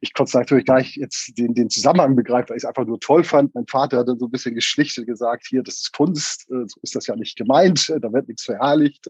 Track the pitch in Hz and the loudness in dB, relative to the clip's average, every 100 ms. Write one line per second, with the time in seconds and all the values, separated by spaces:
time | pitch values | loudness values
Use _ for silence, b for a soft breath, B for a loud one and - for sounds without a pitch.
0 | - - 131 127 120 135 - 131 131 - | -4 0 2 2 4 2 6 4 4 -6
1 | 139 - - - 120 120 113 - 113 175 | -8 -8 -10 -4 -2 0 0 2 2 4
2 | 143 131 107 123 120 120 117 - 113 113 | 4 2 2 -2 -2 -8 -6 -6 -4 -6
3 | - 160 160 147 139 123 120 135 139 127 | 2 4 4 2 2 -2 -4 -2 0 0
4 | 120 120 120 123 127 117 - - 147 - | 0 -2 -4 -6 -6 -4 -4 0 -2 -2
5 | 117 113 117 120 - 131 123 - - - | -8 -4 -2 -4 -4 -4 -4 -10 -12 0
6 | 156 156 - - _ 127 110 - - 107 | 0 0 -6 -8 _ -8 -8 -12 -10 -8
7 | - 110 107 - 110 139 185 160 - 151 | -6 -8 -8 -6 2 4 6 4 0 -2
8 | 113 117 - 113 - 104 131 151 147 143 | -2 -2 -4 -12 -8 -2 0 2 2 0